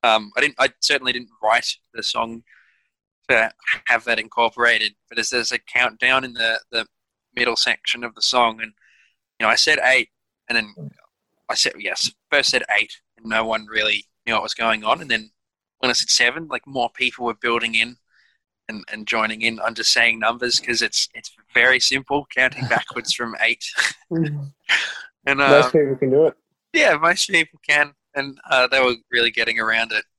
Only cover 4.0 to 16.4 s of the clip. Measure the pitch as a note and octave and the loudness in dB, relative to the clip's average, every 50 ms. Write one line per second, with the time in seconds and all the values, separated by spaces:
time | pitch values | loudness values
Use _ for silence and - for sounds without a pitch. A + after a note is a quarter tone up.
4 | A2+ A#2+ A#2 A2 A2 A2 - - A#2+ A#2 - B2 A#2+ A#2+ A#2 A2 G#2+ G#2+ G2+ _ | 2 0 -2 -2 -2 -6 0 0 0 0 2 2 2 2 2 2 0 -4 _ _
5 | _ _ - A#2 A2+ - - B2 A2+ - B2 A#2 _ - - B2 B2 A#2+ G#2+ A2 | _ _ -6 -6 -4 -2 -2 -2 -2 -2 -6 -6 _ -4 0 0 0 0 0 _
6 | B2+ B2+ C3 C3 C3 B2+ A#2+ A#2+ A2+ A2+ A2+ - - _ - A#2 A2 _ _ _ | 0 2 2 2 0 -4 -6 -2 -2 -2 -2 -2 -6 _ -6 -6 -6 _ _ _
7 | _ _ _ _ _ _ _ B2 B2 A#2+ A#2 - - B2+ A2+ - _ - - A#2+ | _ _ _ _ _ _ _ -2 -2 0 0 0 0 0 -2 -4 _ -8 -6 -6
8 | A#2+ A#2+ A2 - - - - B2+ A#2+ A#2 A2 A2 A2+ A2 _ _ _ _ _ _ | -8 -12 -6 -4 -4 0 2 2 2 2 0 -4 -12 -14 _ _ _ _ _ _
9 | _ _ _ _ _ _ _ _ A2+ G#2+ A2+ A#2+ - - F3 - - B2+ C3 B2+ | _ _ _ _ _ _ _ _ 2 2 2 4 4 2 2 2 4 2 2 2
10 | A#2 _ _ _ _ _ _ _ _ _ A#2+ A#2 A2 G#2 G#2 - D#2+ C#2+ _ _ | 2 _ _ _ _ _ _ _ _ _ -2 -2 -2 -4 -10 -16 -16 -18 _ _
11 | _ _ _ _ _ _ _ _ _ - B2+ - - C3+ - - G#2 F#2+ - - | _ _ _ _ _ _ _ _ _ -6 -2 0 0 0 -2 -4 -8 -8 -4 -4
12 | - - - _ _ _ - C#3+ C3+ - - B2 - - G#2 G#2 G#2+ - - - | -4 -4 -6 _ _ _ 0 0 2 2 0 -2 0 0 0 0 0 -2 -8 -20
13 | _ _ _ _ A2+ A2+ A2 A2+ A2+ A2 A2 A2 G#2+ G#2+ G#2+ A2 G#2+ G#2+ G#2+ G#2 | _ _ _ _ _ -4 -2 -2 0 0 -4 -4 -4 -4 -4 -2 0 0 -2 -2
14 | - _ _ _ _ A#2 A2+ A#2+ G#2+ A2 - - A#2 A2+ A2 G#2+ G#2+ A2 B2 E3 | -6 _ _ _ _ -4 -2 -2 -2 -4 -6 -4 -2 -2 -2 -2 0 -2 -2 -2
15 | F3 C#3 A#2+ A2 G#2+ A2 _ _ _ _ _ _ _ _ _ _ - B2+ A#2+ - | -2 -6 -6 -6 -6 _ _ _ _ _ _ _ _ _ _ _ -2 0 0 0
16 | - - - - B2 A#2+ B2+ D#3 | 0 0 2 2 2 2 0 -2